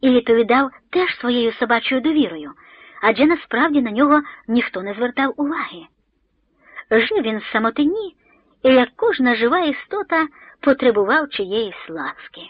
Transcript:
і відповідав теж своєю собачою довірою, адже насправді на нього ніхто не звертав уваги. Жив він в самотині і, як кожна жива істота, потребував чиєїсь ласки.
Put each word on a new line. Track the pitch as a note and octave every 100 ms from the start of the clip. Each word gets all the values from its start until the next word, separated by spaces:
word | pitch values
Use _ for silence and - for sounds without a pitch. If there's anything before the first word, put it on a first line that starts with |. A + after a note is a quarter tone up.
і | C4+
відповідав | B3 A#3+ A#3 A3+ B3 C4+ - _
теж | F4+ F4+ -
своєю | A#3+ B3 A#3
собачою | A3 A#3 A#3 - C4
довірою, | B3+ D#4 A3+ E3 D3 - - - - -
адже | G3+ A3+ D4+
насправді | E4+ - A3+ D#4 D4
на | A#3+
нього | G#3 C#4+ G3+ G3 - -
ніхто | A#3 - F#3+
не | G3
звертав | G#3 B3 B3 C4+ -
уваги. | C#4+ E4 - E4+ D#4+ _ _ _ _ _ _ _ _ - -
Жив | A3+ A3+ G#4
він | A3+ A3
в | -
самотині | A3 A3+ A#3 D4 G4+ G4+ _ _ _ _ _
і, | B3+
як | C4 B3 _
кожна | D#4 F#4 B3+ A3+
жива | A#3 E4+
істота, | E4 C4+ - G4+ G4+ E4 D#4 - - _
потребував | - C4+ B3+ G#3+ G3 C#4+ D4+
чиєїсь | - G3 G#3 A3 F3 -
ласки. | D#3+ C3+ - - - E3